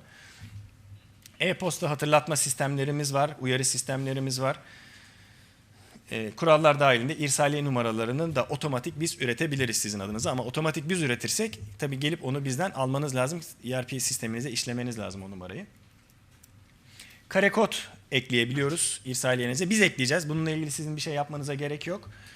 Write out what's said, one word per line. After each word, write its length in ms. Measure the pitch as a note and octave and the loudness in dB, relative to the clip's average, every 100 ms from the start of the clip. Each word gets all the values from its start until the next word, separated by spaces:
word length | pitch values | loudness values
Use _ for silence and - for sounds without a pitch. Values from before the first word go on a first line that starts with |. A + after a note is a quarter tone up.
| - - - - - - - - - - - - - - | -10 -20 -20 -20 -18 -16 -18 -20 -20 -20 -20 -20 -14 -4
E-posta 500 | E3+ - F#3 - D#3+ | -2 0 -2 -2 -2
hatırlatma 460 | D3 D3+ D3+ D3 D3 | -2 4 4 4 0
sistemlerimiz 800 | - - C#3 C#3 C3+ D3 C#3+ | 0 0 0 0 0 0 0
var, 220 | C#3 D3+ D3 | 2 0 0
uyarı 260 | B2+ C3 C3 | 0 2 2
sistemlerimiz 760 | B2 - C3 C3+ C3+ C3+ B2+ | 0 -2 -2 -2 -2 -2 0
var. 180 | C3 D3 - - - - - - - - - - - - - - - | -2 -2 -8 -20 -20 -20 -20 -20 -20 -20 -20 -20 -20 -20 -20 -20 -10
E, 200 | A2 A2 G2 | -6 -6 0
kurallar 440 | E3 D#3 D#3 C#3 | 6 8 8 8
dahilinde 380 | C#3 B2 B2+ D3+ | 6 6 2 -2
irsaliye 480 | D3 C#3 C#3+ D3 C#3+ | 0 4 4 2 0
numaralarını 680 | B2 A#2 A2 A2+ C3+ E3 C#3+ | 2 2 0 0 0 -2 0
da 80 | |
otomatik 560 | A#2 D3 D3+ B2+ E3+ D3 | -2 -2 -2 -2 -4 -4
biz 220 | D#3+ - | -4 -2
üretebiliriz 560 | B2 A#2+ D#3+ C#3 B2+ - | -2 0 0 0 0 0
sizin 220 | G#2 G#2 | -2 -4
adınıza. 320 | G2 G#2+ D#3 | -4 -4 -2
Ama 120 | B2+ | -2
otomatik 460 | A#2 D#3 D#3 D#3 D3 | -2 -2 0 0 -2
biz 120 | F#3 | 0
üretirsek 580 | C#3+ A#2+ A#2 - A3 - - - | 0 0 -2 -2 -2 -4 -12 -6
tabii 200 | D3 C3 | -4 -2
gelip 260 | D3 E3 C3+ | -2 -2 -2
onu 200 | C#3 C#3 | -2 -2
bizden 260 | B2+ F#3+ | -2 -2
almanız 440 | C3+ C3 C3+ D3 B2+ | 0 0 0 0 0
lazım. 260 | C3 E3+ D#3+ - | 0 -2 -10 -12
E 60 | A#2+ | -6
R 140 | B2+ | -4
P 160 | B2 C3 | -4 -4
sisteminize 520 | - C3 A2+ A2+ C3+ | -2 -2 -4 -4 -4
işlemeniz 480 | A#2 - A#2+ B2 A2+ | -4 -2 -2 -4 -6
lazım 240 | G2 F#2+ | -8 -8
o 80 | F#2+ | -12
numarayı. 340 | F#2+ F#2 A2 G3+ - - - - - - - - - - - - - - - - | -12 -12 -12 -14 -18 -20 -20 -20 -20 -20 -20 -20 -20 -20 -20 -20 -20 -20 -20 -4
Kare 220 | F#3+ G3+ | 2 4
kod 220 | G#3+ G#3 - - - - | 6 2 2 -8 -16 0
ekleyebiliyoruz 920 | C3+ B2+ B2 A#2 C#3 C#3 E3+ - - C3 | 0 4 2 4 2 0 0 -2 -2 -6
irsaliyenize. 640 | B2+ C3 B2+ A#2+ B2+ F#3 | -2 2 2 2 0 2
Biz 120 | A3 | 6
ekleyeceğiz. 480 | F#3 - B2+ E3 D3 | 4 4 2 2 0
Bununla 220 | D#3 D#3+ | -2 0
ilgili 200 | D#3 D3+ | -2 -4
sizin 240 | C#3+ D3+ D3+ | -4 -6 -6
bir 60 | |
şey 120 | E3 | -4
yapmanıza 400 | C#3+ C#3+ D3 C#3+ | -4 -4 -6 -6
gerek 340 | C#3+ C#3+ D3 E3 | -4 -4 -6 -6
yok. 220 | G3+ - - - | -8 -10 -18 -20